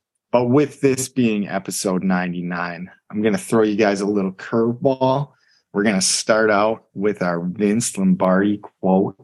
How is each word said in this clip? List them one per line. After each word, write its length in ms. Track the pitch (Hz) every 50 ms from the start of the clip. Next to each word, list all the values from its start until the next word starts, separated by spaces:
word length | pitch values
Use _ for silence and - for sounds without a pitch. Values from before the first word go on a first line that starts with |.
| _ _ _ _ _ _
but 140 | - 123 123
with 340 | 123 123 147 147 139 - -
this 300 | 139 135 131 127 131 -
being 400 | - 131 120 113 107 104 98 -
episode 520 | 85 98 95 - 92 - - 101 92 92
ninety-nine, 880 | 95 95 92 90 90 87 87 90 87 87 87 85 87 87 85 85 90 92 - _ _ _
I'm 120 | 104 107
gonna 160 | 107 113 101
throw 260 | 95 - - 120 113 110
you 120 | 107 104
guys 240 | 101 110 101 101 95
a 80 | 101
little 240 | 98 104 101 95 95
curveball. 1000 | 95 - - - 120 117 117 120 117 120 - 139 131 131 131 131 131 139 143 - _ _ _ _ _ _ _ _ -
We're 100 | 98 101
gonna 180 | 113 101 95
start 480 | 92 - - - - - 110 107 113 107
out 360 | 104 101 104 110 113 107 - _ _
with 280 | 98 98 107 98 -
our 200 | 92 87 87 85
Vince 560 | 85 90 90 - 104 101 104 117 120 - -
Lombardi 640 | 98 95 95 92 92 98 92 92 95 101 104 104 101
quote 580 | - - - _ - 92 92 95 104 - - -